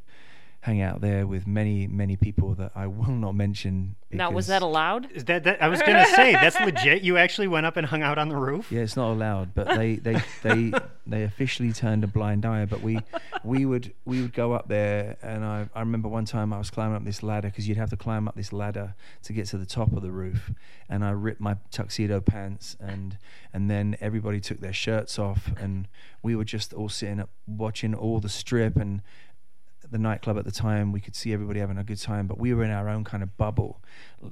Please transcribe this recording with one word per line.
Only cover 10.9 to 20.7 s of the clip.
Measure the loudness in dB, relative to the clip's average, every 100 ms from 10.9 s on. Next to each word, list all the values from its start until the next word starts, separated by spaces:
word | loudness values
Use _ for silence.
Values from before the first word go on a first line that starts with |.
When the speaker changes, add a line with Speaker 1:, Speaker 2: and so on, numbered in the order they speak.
| -8 -4
Speaker 1:
they | -2
officially | -2 -2 -2 0 -2
turned | 0 2 2 2
a |
blind | 0 2 2 2
eye. | 0
But | 0 -2
we, | -2 -2 -4 -8 -6 -6
we | 0 0 2
would, | 0 -4 -10 -4
we | -2
would | -2
go | 0 0
up | 0 0
there, | 0 2 0 -2 -6
and | -8 -4
I, | -4 -4 -4 -4
I |
remember | -2 -2 -2
one | -2
time | -2 -2 -2
I | -2
was | -4
climbing | -2 -2 -2
up |
this | -4 -6
ladder, | -4 -2 -4
'cause | -4 -2
you'd | -2
have | -2
to | -4
climb | -4 -2 -2
up | -4
this | -6
ladder | -4 -4 -4 -8 -10 -12 -12
to | -6
get | -6 -4
to | -6
the | -4
top | 0 2
of | 2
the | 0
roof. | -6 -4 -4 -4 -8 -10